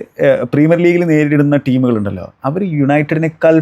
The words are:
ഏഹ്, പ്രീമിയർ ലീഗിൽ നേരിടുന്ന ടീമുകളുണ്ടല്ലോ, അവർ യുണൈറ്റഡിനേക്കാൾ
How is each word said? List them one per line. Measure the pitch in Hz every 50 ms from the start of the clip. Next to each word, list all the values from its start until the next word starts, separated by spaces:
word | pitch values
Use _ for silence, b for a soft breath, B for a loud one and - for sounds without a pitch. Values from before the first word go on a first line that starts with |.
| - - _ - 147
ഏഹ്, | 139 131 - 123 123 -
പ്രീമിയർ | 139 151 160 170 175 175
ലീഗിൽ | 175 175 175 175 170
നേരിടുന്ന | 156 151 151 147 151 147 143 143 147 139 139 135
ടീമുകളുണ്ടല്ലോ, | 127 127 127 123 117 107 101 101 98 90 85 - - _ - 135
അവർ | 151 185 202 180 156 147
യുണൈറ്റഡിനേക്കാൾ | 139 135 143 151 151 147 160 156 165 160 160 - - 160 165 160